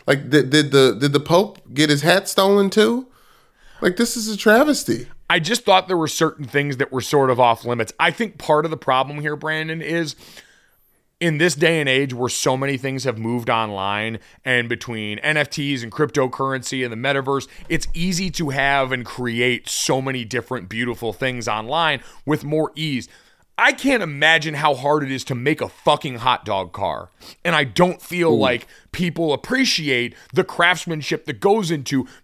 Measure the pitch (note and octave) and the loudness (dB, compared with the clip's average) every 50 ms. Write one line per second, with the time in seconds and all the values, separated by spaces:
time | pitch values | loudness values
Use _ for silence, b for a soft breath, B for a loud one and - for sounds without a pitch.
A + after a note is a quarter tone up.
0 | B - D3 C#3 C#3+ A#2 C3+ D3+ B2+ B2+ C#3 D3+ D3 C3+ C3+ C3+ B2 B2+ G2 G#2+ | B 0 0 0 2 2 4 4 4 4 4 4 4 6 6 6 6 6 4 2
1 | C3+ D3 C#3+ C#3+ D3 - E3 F3 G#3 G3+ - - - - B2 C3+ D#3 D3+ D3 C#3+ | 0 0 0 0 2 2 2 2 2 2 -4 -16 -20 -6 0 2 2 4 2 2
2 | C3+ E3+ F3 G3 G3 - - - F#3+ G3 G3+ G3+ G3 G3 - - G#3 A3 A#3 B3 | 4 4 4 2 2 0 2 2 4 4 4 4 2 2 4 4 4 4 2 -2
3 | C4 - b b b b b b b b b b b b b b b F3+ F3+ - | -6 -10 b b b b b b b b b b b b b b b 0 2 2
4 | A#3+ A#3 - A#3+ G#3+ A3 G#3+ G3 - A3 G#3+ A#3+ D4+ D4+ C#4 - - - A2 A2+ | 0 -2 -2 -4 -6 -6 -4 0 4 6 6 6 6 4 2 0 0 -2 -4 -4
5 | B2 - - - - - E3+ F3+ D#3 E3 A#3+ A#3+ - G#3 F#3+ F#3 - - F#3+ E3+ | -4 -10 -16 -8 -2 0 0 0 2 0 -2 0 4 4 4 4 4 2 0 0
6 | D#3+ C#3+ - - E3 D#3 - - C#3+ A2+ - C#3+ C#3+ C#3+ C3+ A#2+ C3+ - C3 B2+ | 0 0 0 2 0 0 0 -4 -8 -4 -2 0 0 0 -2 -2 -4 -2 -2 -4
7 | A2+ - - C#3+ C3+ C3 B2+ A#2+ B2 A#2+ A2+ - - A#2+ A#2+ A#2 A2 - - - | -2 2 2 4 4 4 4 4 6 4 4 2 0 -4 -2 -2 -2 -4 -2 0
8 | D#3 F3 - - A3+ G3+ - - - - D3+ D3+ D#3 E3 D#3 B2+ - - B2+ C3 | 0 0 0 -2 -4 -6 -8 -6 0 2 2 2 2 0 -4 -4 -2 0 2 2
9 | C3+ C#3 D3 D3 D3 D3+ D3+ D3 D3 D#3 D#3 D#3 D#3+ D#3+ D#3+ E3 D#3 C#3 E3 E3+ | 0 -2 -4 -8 -6 -6 -6 -6 -6 -4 -4 -4 -4 -6 -6 -6 -6 -4 -4 -2
10 | E3 D3 - b b b b b b b b b b b b b b _ _ _ | -4 -4 -8 b b b b b b b b b b b b b b _ _ _
11 | _ _ _ - E3+ E3+ D#3 C#3+ E3+ F3+ C#3 C#3+ E3+ D#3+ E3 D#3+ D3 C3+ C3 C3 | _ _ _ -4 -2 0 2 2 2 2 2 2 2 2 2 2 2 2 2 2
12 | C#3+ C3+ B2 A#2+ B2+ A#2+ - - - C#3+ C3 C3 C3+ C#3 C#3+ B2 C3 C3+ C3 C3 | 2 0 -2 -4 -4 -4 -2 -2 0 0 0 0 -2 -2 -4 -4 -4 -6 -6 -4
13 | A#2+ C3 A2+ A2 A2 A2+ A#2+ B2 A#2 B2 A#2+ A2+ A2+ G#2+ G#2 G2 F#2+ G2 G2+ G#2 | -4 -4 -4 -4 -4 -4 -4 -2 -2 0 0 0 0 -2 -4 -4 -4 -2 -2 -2
14 | A2 A2+ A2+ G#2 b b b b b C3+ B2+ B2 A#2+ A#2 A#2+ A#2 - B2 A#2 A2 | -4 -4 -6 -8 b b b b b 0 0 0 0 -2 -4 -6 -8 -8 -8 -8
15 | G#2+ G#2 G#2 G#2+ - D3 D#3 D3+ C#3+ - - - C#3+ C#3+ C#3+ B2+ A#2 A2+ - - | -6 -8 -6 -4 -2 -2 0 0 -2 -2 -4 -6 -4 -4 -4 -4 -6 -6 -4 -2
16 | D3+ C#3 - D3 C3 B2+ - - C3+ C3+ C3+ C3 A#2+ - C#3 C3 B2+ A#2+ A2+ A2 | -2 0 0 0 0 0 0 -2 -2 -2 -2 -4 -6 -6 -6 -4 -4 -4 -6 -4
17 | B2 C#3 C#3 C#3 C3 C3 C#3 C#3 C3 B B B B B E3 E3 - - - E3 | -2 0 0 0 0 -2 -2 -2 -4 B B B B B -2 -2 -2 -2 -2 -2
18 | E3+ F#3 F#3 E3 F#3+ F#3 - - E3+ C#3 C3 C#3 C3+ C#3 C#3 C#3 C3+ B2+ C3 B2 | -2 -2 -2 -2 -4 -4 -4 -4 -4 -4 -2 0 0 2 2 2 0 0 -2 -4
19 | A#2 - - - B2 A#2+ A2+ A#2 A#2+ B2+ A#2+ - - - - - - - C#3 C3 | -6 -8 -8 -6 -4 -2 0 0 0 0 0 -2 -4 -6 -6 -4 -2 0 0 0
20 | C3 C3+ C3+ B2+ A#2 G#2 A#2+ A#2+ A2+ - B2+ A#2 F2 F#2 A2 A2+ B2 A#2+ A#2 A2+ | -2 -4 -4 -6 -6 -6 -6 -6 -4 -6 -8 -10 -8 -8 -6 -4 -4 -4 -4 -6
21 | A#2+ A2+ G#2+ - C3+ B2+ B2 A#2+ G#2+ A#2+ G#2+ A2 G#2+ A#2 D3 E3 E3 D#3 C#3+ B2+ | -6 -6 -4 -4 -4 -4 -4 -4 -4 -4 -4 -4 -4 -4 -2 0 0 0 0 -2
22 | b b b b b C#3+ D#3 D3 - C#3+ D#3 D#3 D#3 - - D3+ D#3 D#3 C#3 A#2+ | b b b b b -2 -2 -2 -2 -2 -2 -2 -2 -4 -4 -6 -4 -4 -4 -4
23 | - - b b b b b b b b _ - A3+ C#4 C#4+ - - C4+ C4+ A3+ | -6 -8 b b b b b b b b _ 2 2 2 2 2 0 0 0 0
24 | G3 D#3+ C#3+ C#3 D3+ D#3 E3 D#3+ D3 D#3+ D3+ C#3 D#3 D3+ C#3 B2 C3+ C#3+ D3+ D#3 | 0 -4 -2 2 4 4 4 4 2 -2 -4 0 2 2 2 2 2 2 2 2
25 | C#3+ C3 C3+ B2+ - - C3+ A#2+ B2 D3 D#3 - - B2 - - - E3 D3 D3 | 0 -2 -6 -6 -6 -6 -6 -2 -2 -2 -2 -2 -4 -8 -8 -2 0 2 2 2
26 | - C#3+ B2+ A2+ A2+ C3 A#2+ - - G#2+ G#2 F#2+ F#2+ F2 - G2 G2 F2 D2 A1+ | 0 -6 -8 -2 0 0 0 0 -2 -4 -4 -4 -4 -6 -6 -4 -4 -2 -4 -4
27 | - - _ B B B B B B F3 E3+ D3+ C#3+ B2 G2+ - F3+ F3+ E3 - | -8 -14 _ B B B B B B 0 0 0 0 0 2 2 2 2 0 -4
28 | - - E3+ F3+ E3 D#3+ D3+ - C3+ B2+ B2 B2 - b b b b b - - | -10 -6 -2 0 2 2 4 4 2 2 0 -2 -6 b b b b b -4 -2
29 | F3+ F3 - D#3 E3+ D#3 C#3 C3 - - B3 C4 C4 - - - D#3 C#3+ C3 A#2+ | -2 -2 -2 -2 -2 -2 -2 -2 -2 -2 0 0 2 0 0 -2 0 0 0 0
30 | A#2+ A#2 - B B B B - - - - - E3+ F3 F3+ E3 - F3 E3 D3+ | -2 -4 -6 B B B B 0 0 0 0 2 2 2 2 0 -2 -6 -6 -6
31 | C#3 - E3 D#3 - - C3 G#2 - G3 G#3 A3+ G3 D#3+ E3+ D3 B2 - C#3+ C3 | -4 -4 -4 -4 -4 -8 -4 0 2 4 4 4 2 -2 -2 -4 -4 -2 -2 -2
32 | A#2+ B B B | -2 B B B